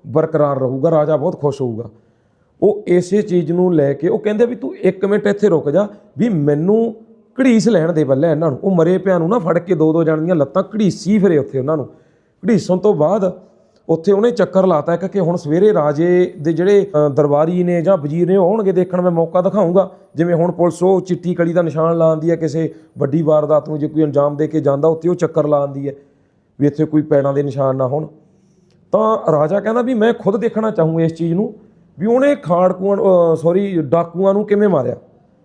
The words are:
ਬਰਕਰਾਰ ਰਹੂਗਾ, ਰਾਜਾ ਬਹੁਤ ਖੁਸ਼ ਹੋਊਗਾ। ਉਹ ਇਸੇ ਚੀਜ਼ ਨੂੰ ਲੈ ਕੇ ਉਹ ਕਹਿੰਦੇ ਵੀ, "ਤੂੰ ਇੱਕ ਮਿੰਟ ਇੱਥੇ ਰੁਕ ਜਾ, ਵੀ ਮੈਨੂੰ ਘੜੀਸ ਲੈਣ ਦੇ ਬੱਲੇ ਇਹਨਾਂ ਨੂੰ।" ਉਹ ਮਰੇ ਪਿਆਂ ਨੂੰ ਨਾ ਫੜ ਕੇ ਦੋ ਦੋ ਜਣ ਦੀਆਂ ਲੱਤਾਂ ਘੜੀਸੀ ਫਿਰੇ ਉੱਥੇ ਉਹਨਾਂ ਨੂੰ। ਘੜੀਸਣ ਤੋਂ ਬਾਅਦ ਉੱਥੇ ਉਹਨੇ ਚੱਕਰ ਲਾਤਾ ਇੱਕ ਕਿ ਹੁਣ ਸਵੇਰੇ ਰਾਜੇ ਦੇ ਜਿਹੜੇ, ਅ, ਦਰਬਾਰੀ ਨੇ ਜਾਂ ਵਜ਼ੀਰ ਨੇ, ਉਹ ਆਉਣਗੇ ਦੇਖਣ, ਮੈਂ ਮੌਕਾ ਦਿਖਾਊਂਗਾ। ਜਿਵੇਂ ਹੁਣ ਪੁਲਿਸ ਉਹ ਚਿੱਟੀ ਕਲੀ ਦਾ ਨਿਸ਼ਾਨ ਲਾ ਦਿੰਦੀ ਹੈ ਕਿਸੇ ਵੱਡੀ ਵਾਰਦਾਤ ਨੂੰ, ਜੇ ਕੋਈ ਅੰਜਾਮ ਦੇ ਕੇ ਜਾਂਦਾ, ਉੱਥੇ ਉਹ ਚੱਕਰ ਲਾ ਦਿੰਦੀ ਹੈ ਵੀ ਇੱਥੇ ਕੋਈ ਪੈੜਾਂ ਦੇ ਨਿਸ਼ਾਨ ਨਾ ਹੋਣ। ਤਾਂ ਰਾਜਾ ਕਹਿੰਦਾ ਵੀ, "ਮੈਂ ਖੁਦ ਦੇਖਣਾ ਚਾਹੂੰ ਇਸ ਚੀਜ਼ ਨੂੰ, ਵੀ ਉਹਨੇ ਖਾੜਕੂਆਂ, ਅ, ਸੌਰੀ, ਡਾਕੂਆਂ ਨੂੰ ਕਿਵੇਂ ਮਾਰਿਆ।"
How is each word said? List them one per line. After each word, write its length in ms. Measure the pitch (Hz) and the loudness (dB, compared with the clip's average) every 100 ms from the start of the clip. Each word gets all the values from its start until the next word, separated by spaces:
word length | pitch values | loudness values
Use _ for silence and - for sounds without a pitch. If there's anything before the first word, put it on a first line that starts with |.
| 131 | -4
ਬਰਕਰਾਰ 520 | 156 156 156 147 135 | -2 0 0 0 0
ਰਹੂਗਾ, 320 | 127 135 165 | -2 -2 0
ਰਾਜਾ 260 | 160 151 151 | 2 2 0
ਬਹੁਤ 240 | 165 180 | -2 -2
ਖੁਸ਼ 220 | 143 135 | -4 -2
ਹੋਊਗਾ। 220 | 127 110 117 - _ _ _ _ _ - | -6 -6 -12 -18 _ _ _ _ _ 0
ਉਹ 220 | 196 208 - | 0 0 0
ਇਸੇ 360 | 180 175 208 | 0 0 -2
ਚੀਜ਼ 300 | 202 180 151 | 0 -2 0
ਨੂੰ 220 | 175 185 | 0 0
ਲੈ 180 | 160 139 | 2 0
ਕੇ 160 | 139 165 | -2 -2
ਉਹ 100 | 220 | -2
ਕਹਿੰਦੇ 280 | 208 214 240 | -2 0 -2
ਵੀ, 80 | |
"ਤੂੰ 220 | 240 269 - | -2 -10 -2
ਇੱਕ 280 | 190 190 | -2 -2
ਮਿੰਟ 220 | 202 208 202 | -2 0 0
ਇੱਥੇ 220 | 202 208 | 0 2
ਰੁਕ 220 | 160 143 | 2 0
ਜਾ, 180 | 165 208 - _ 131 | -2 -2 -6 _ -4
ਵੀ 100 | 233 | -2
ਮੈਨੂੰ 680 | 170 147 147 175 220 226 220 - - _ - | 0 0 0 2 0 0 -6 -20 -20 _ 0
ਘੜੀਸ 280 | 269 226 180 | 2 4 4
ਲੈਣ 240 | 190 160 | 2 2
ਦੇ 120 | 160 | 0
ਬੱਲੇ 260 | 135 135 165 | 0 2 2
ਇਹਨਾਂ 200 | 151 160 | 2 0
ਨੂੰ।" 80 | 127 | -2
ਉਹ 80 | 196 | 0
ਮਰੇ 280 | 180 160 185 | 2 2 2
ਪਿਆਂ 200 | 185 180 | 0 0
ਨੂੰ 100 | 165 | 0
ਨਾ 100 | 240 | -2
ਫੜ 200 | 165 170 | 0 -2
ਕੇ 160 | 175 | 0
ਦੋ 180 | 170 156 | 0 2
ਦੋ 120 | 165 | 2
ਜਣ 180 | 160 156 | 0 0
ਦੀਆਂ 120 | 165 | 0
ਲੱਤਾਂ 280 | 170 139 - | 0 0 -2
ਘੜੀਸੀ 560 | - 214 196 - 170 208 | -4 0 -2 -2 0 2
ਫਿਰੇ 200 | 190 151 | 4 2
ਉੱਥੇ 200 | - 135 | 0 -4
ਉਹਨਾਂ 180 | 135 160 | -2 -4
ਨੂੰ। 100 | 113 - _ _ _ _ 185 | -6 -12 _ _ _ _ 0
ਘੜੀਸਣ 300 | 208 - 180 | 0 0 0
ਤੋਂ 180 | 214 | 0
ਬਾਅਦ 460 | 214 151 208 185 - - _ _ _ - | 0 0 0 -2 -6 -20 _ _ _ -4
ਉੱਥੇ 240 | 160 196 | -2 2
ਉਹਨੇ 180 | 196 240 | 2 2
ਚੱਕਰ 360 | 220 180 190 185 | 0 0 2 2
ਲਾਤਾ 280 | 156 151 | 2 0
ਇੱਕ 120 | 170 190 | -4 -2
ਕਿ 140 | 196 | -2
ਹੁਣ 160 | 165 175 | -2 -2
ਸਵੇਰੇ 360 | 147 165 214 | -2 2 2
ਰਾਜੇ 640 | 175 151 147 175 180 180 - | 2 0 0 0 2 0 -2
ਦੇ 120 | 151 | -4
ਜਿਹੜੇ, 380 | 160 185 202 - 151 147 | -2 2 2 2 0 0
ਅ, 20 | |
ਦਰਬਾਰੀ 560 | 135 147 143 160 180 | 2 2 2 0 0
ਨੇ 180 | 180 175 | 0 0
ਜਾਂ 140 | 165 190 | 2 0
ਵਜ਼ੀਰ 320 | 147 165 175 | 0 -2 0
ਨੇ, 80 | 196 | 2
ਉਹ 100 | 175 | 2
ਆਉਣਗੇ 260 | 226 196 | 2 0
ਦੇਖਣ, 280 | 180 180 180 | 0 0 0
ਮੈਂ 100 | 180 | 0
ਮੌਕਾ 300 | 165 165 180 | 0 0 0
ਦਿਖਾਊਂਗਾ। 500 | 185 208 175 185 - - _ | 0 0 2 2 0 -6 _
ਜਿਵੇਂ 200 | 135 170 | -4 0
ਹੁਣ 180 | 160 180 | 2 0
ਪੁਲਿਸ 300 | 170 175 175 | 0 -2 0
ਉਹ 180 | 180 190 | 0 0
ਚਿੱਟੀ 340 | 185 175 175 | 0 -4 -4
ਕਲੀ 180 | 170 170 | -2 0
ਦਾ 100 | 170 | 0
ਨਿਸ਼ਾਨ 360 | 160 147 165 170 | 0 0 0 2
ਲਾ 160 | 160 | 2
ਦਿੰਦੀ 160 | 156 165 | 2 0
ਹੈ 60 | 165 | -2
ਕਿਸੇ 380 | 160 160 160 - _ - | -2 -2 -4 -6 _ -4
ਵੱਡੀ 240 | - 160 | -2 0
ਵਾਰਦਾਤ 460 | 160 151 147 151 147 | 2 2 2 0 0
ਨੂੰ, 100 | 156 | -6
ਜੇ 100 | 151 | -4
ਕੋਈ 160 | 151 | -2
ਅੰਜਾਮ 320 | 151 139 143 147 | 0 2 0 -2
ਦੇ 120 | 156 | -2
ਕੇ 120 | 156 | 0
ਜਾਂਦਾ, 280 | 139 139 160 | 0 2 0
ਉੱਥੇ 200 | 160 170 | 0 -2
ਉਹ 60 | |
ਚੱਕਰ 320 | 175 156 160 147 | -2 -2 -2 0
ਲਾ 200 | 143 143 | 0 -2
ਦਿੰਦੀ 220 | 139 139 | -6 -10
ਹੈ 60 | 139 _ _ _ _ _ - | -10 _ _ _ _ _ -2
ਵੀ 60 | 143 | -2
ਇੱਥੇ 180 | 143 | 0
ਕੋਈ 180 | 156 151 | 0 0
ਪੈੜਾਂ 300 | 151 143 139 | 2 0 2
ਦੇ 100 | 139 | -2
ਨਿਸ਼ਾਨ 340 | 143 131 131 131 | -2 -2 -2 0
ਨਾ 100 | 127 | -2
ਹੋਣ। 200 | 147 156 - _ _ _ _ _ _ - | -4 -8 -16 _ _ _ _ _ _ -4
ਤਾਂ 400 | 202 220 220 - | 0 2 0 0
ਰਾਜਾ 280 | 151 156 202 | 0 0 0
ਕਹਿੰਦਾ 220 | 208 240 | -2 -2
ਵੀ, 120 | 240 | -2
"ਮੈਂ 180 | 233 226 | 0 0
ਖੁਦ 240 | 233 190 208 | 0 -2 -2
ਦੇਖਣਾ 340 | 226 220 220 | -2 -2 -4
ਚਾਹੂੰ 320 | 214 160 160 | 0 0 2
ਇਸ 120 | 165 | -2
ਚੀਜ਼ 200 | 165 165 | -2 -2
ਨੂੰ, 200 | 175 233 - - _ _ - | -2 -2 -6 -20 _ _ -6
ਵੀ 80 | 208 | 0
ਉਹਨੇ 280 | 247 285 | 2 2
ਖਾੜਕੂਆਂ, 600 | 285 156 175 185 180 196 202 | 0 0 2 2 0 -2 0
ਅ, 400 | 196 180 170 160 | 4 4 4 2
ਸੌਰੀ, 460 | 165 180 202 175 | 2 0 0 -2
ਡਾਕੂਆਂ 520 | 139 165 170 170 190 | 0 0 -2 -2 0
ਨੂੰ 100 | 196 | 0
ਕਿਵੇਂ 240 | 202 202 208 | 0 0 2
ਮਾਰਿਆ।" 280 | 156 120 117 _ _ _ _ | 0 -2 -6 _ _ _ _